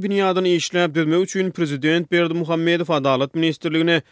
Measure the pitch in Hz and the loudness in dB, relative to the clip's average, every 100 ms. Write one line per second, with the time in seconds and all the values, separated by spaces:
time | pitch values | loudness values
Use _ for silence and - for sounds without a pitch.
0 | 196 196 190 180 185 175 - 175 175 151 | -2 0 0 0 2 0 0 0 0 0
1 | 156 165 190 196 185 - 160 143 151 165 | 0 0 0 -2 -4 -2 -4 -2 0 0
2 | 170 175 170 165 160 165 165 170 170 151 | 0 0 0 -2 -2 0 0 0 0 0
3 | 135 127 135 165 160 151 165 160 165 170 | 2 2 0 -2 -2 -2 -2 0 2 0
4 | - | -2